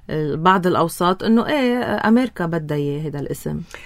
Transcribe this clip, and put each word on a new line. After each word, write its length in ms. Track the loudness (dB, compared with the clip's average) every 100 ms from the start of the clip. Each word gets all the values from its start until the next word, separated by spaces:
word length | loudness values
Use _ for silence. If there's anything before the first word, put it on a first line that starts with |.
| -8
ال-، 260 | -4 -2 0
بعض 300 | 2 2 2
الأوساط 560 | 2 0 0 0 2
إنه 240 | 4 2 2
إيه، 320 | 0 0 0
آه، 300 | -2 0 4
أمريكا 380 | 4 2 -2 -2
بدها 300 | -2 -2 -2
إياه 260 | -2 -4
هيدا 180 | -6 -6
الاسم. 400 | -6 -6 -6 -6 -8 -16